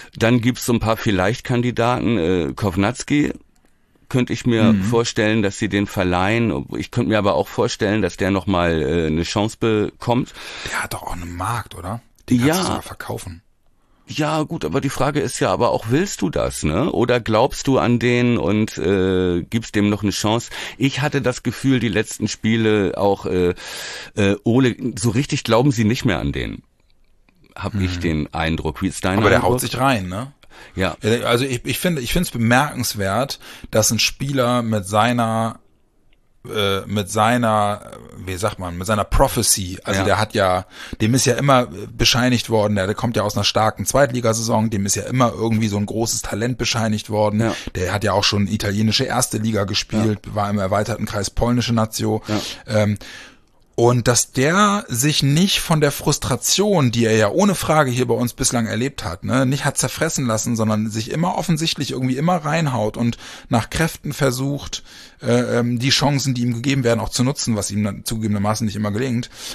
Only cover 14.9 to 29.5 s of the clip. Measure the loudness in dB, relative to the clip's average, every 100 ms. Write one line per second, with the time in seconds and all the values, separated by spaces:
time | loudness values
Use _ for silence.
14.9 | -2 0 0 -2 0 0 2 2 0 0
15.9 | 0 0 -2 -2 0 -2 -2 -2 0 0
16.9 | 0 2 0 2 2 2 0 0 2 4
17.9 | 2 2 2 4 2 2 2 0 0 0
18.9 | 2 2 2 2 0 -2 -4 -2 2 2
19.9 | 2 0 0 0 0 -2 -10 -12 -2 -2
20.9 | 0 -2 0 -2 -2 -4 -2 0 2 2
21.9 | 0 -2 -4 -6 -2 0 2 4 2 2
22.9 | 2 0 0 -2 0 0 0 -8 -14 -12
23.9 | -14 -10 0 2 2 2 4 4 0 -6
24.9 | -2 0 0 0 -2 2 4 4 4 2
25.9 | 2 0 0 -2 -4 -6 -8 -16 _ _
26.9 | _ _ _ _ _ _ -10 -6 -2 -2
27.9 | -2 -2 -2 -4 -4 -2 -2 -4 -4 -4
28.9 | -2 -2 2 4 4 4